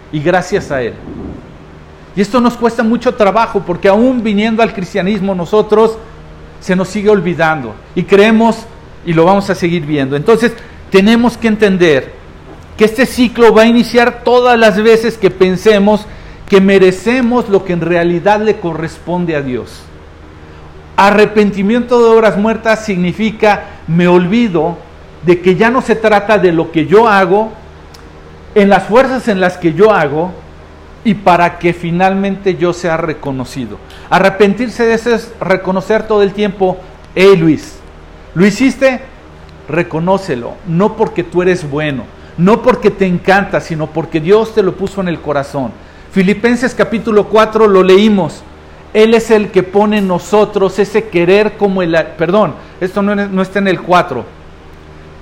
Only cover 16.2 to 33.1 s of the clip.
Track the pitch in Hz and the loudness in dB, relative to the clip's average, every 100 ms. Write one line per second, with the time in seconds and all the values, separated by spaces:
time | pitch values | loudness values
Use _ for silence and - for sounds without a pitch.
16.2 | - - - 202 190 196 190 185 226 254 | -20 -20 0 2 4 4 4 2 -2 -2
17.2 | 233 247 214 196 185 170 165 175 175 175 | 0 0 0 -2 -2 -4 -2 0 0 0
18.2 | 185 214 214 208 170 156 160 - - 175 | 0 0 0 -2 -4 -6 -10 -12 -8 -4
19.2 | 175 151 135 123 95 - - - - - | -2 -4 -4 -6 -10 -16 -20 -20 -20 -20
20.2 | - - - - - - - - 196 208 | -20 -20 -20 -20 -20 -20 -10 0 2 4
21.2 | 208 214 208 185 196 247 240 240 226 226 | 2 2 0 0 -2 -2 0 2 4 4
22.2 | 220 180 214 220 226 220 220 180 175 165 | 4 0 -2 -2 -2 -2 -2 -2 -2 -2
23.2 | 220 220 214 202 - - - 165 175 180 | -4 0 0 0 -4 -16 -4 0 4 4
24.2 | 175 226 233 165 160 170 - - - - | 2 0 0 0 -4 -6 -14 -20 -20 -8
25.2 | 160 175 180 170 226 254 247 220 214 208 | 0 2 2 2 2 0 -2 0 2 0
26.2 | 202 214 180 165 165 160 139 196 233 196 | 2 2 2 0 -2 -2 2 4 4 2
27.2 | 185 196 220 - - - - - - - | 2 0 -2 -8 -20 -20 -20 -20 -20 -20
28.2 | - - - 214 202 190 - 214 269 254 | -20 -20 -4 2 4 2 2 2 2 -2
29.2 | 233 190 185 180 170 156 220 196 151 151 | -4 -2 -2 -2 -4 2 2 4 0 -2
30.2 | 180 175 - - - - - - 233 190 | -6 -8 -20 -20 -20 -20 -20 -6 -4 0
31.2 | - 175 175 - 175 170 170 170 190 196 | 2 2 2 0 -4 -2 -4 0 0 0
32.2 | 196 190 196 160 175 175 175 160 160 | -4 -4 -4 -2 -2 -2 -4 -4 -4